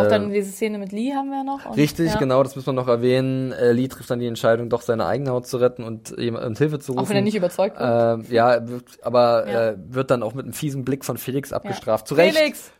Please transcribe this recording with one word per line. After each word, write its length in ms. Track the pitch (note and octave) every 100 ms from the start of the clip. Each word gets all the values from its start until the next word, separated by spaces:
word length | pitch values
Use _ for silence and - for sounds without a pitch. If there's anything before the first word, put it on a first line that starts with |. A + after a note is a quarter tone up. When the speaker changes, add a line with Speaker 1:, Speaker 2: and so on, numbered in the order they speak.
Speaker 1:
auch 40 |
Speaker 2:
Äh, 40 | G#3
Speaker 1:
dann 240 | G#3 G#3
diese 180 | G3+ G3
Szene 280 | - A3 G#3
mit 120 | G3
Lee 220 | G3+ B3+
haben 160 | C#4 C#4
wir 140 | C#4
noch. 200 | C4+ F3+ -
Und, 100 | A2
Speaker 2:
richtig, 360 | D3 - E3
Speaker 1:
ja. 60 | D#3+
Speaker 2:
genau, 240 | C3+ C3
das 140 | C3+ C3+
muss 100 | C3
man 80 |
noch 140 | C3 B2+
erwähnen. 640 | A#2 B2 B2+ C3 C3 C3
Äh, 180 | - A#2+
Lee 160 | A#2+ C3
trifft 240 | - A2+
dann 80 | A#2+
die 80 | A#2+
Entscheidung, 420 | A2+ A#2+ A#2 A#2
doch 140 | A#2
seine 240 | - A2+ F2
eigene 240 | A#2 C#3
Haut 160 | B2 B2
zu 120 | B2+
retten 260 | B2 B2
und, 260 | A2+ A2+ - -
ihm, 160 | A#2+
und 240 | A2+ B2 G#2
Hilfe 220 | D#3 D3
zu 120 | -
rufen. 120 | B2+
Speaker 1:
Auch 40 | F3+
wenn 60 | G3+
er 40 |
nicht 140 | G#3 G#3+
überzeugt 420 | F3+ - G3 -
wird. 100 | B2+
Speaker 2:
Ähm, 380 | A#2 A#2 A2+ A2
ja, 320 | A#2 A#2+ A#2+ A#2
wird, 160 | B2 - -
aber, 460 | B2 A#2+ A#2+ A#2 -
Speaker 1:
Ja. 200 | A#2 A2+
Speaker 2:
äh, 80 | G2+
wird 320 | F2+ B2+ C3+
dann 140 | B2
auch 100 | A2
mit 100 | B2+ B2
einem 60 |
fiesen 300 | - D3+ C3+
Blick 200 | B2+ C#3
von 120 | - A#2+
Felix 340 | - C3+ C3+
abgestraft. 540 | - G3+ F#3+ - A2 -
Speaker 1:
Ja. 20 |
Speaker 2:
Zu 60 | C#3+
Recht. 200 | F3+ D#4
Speaker 1:
Felix! 340 | D4+ - -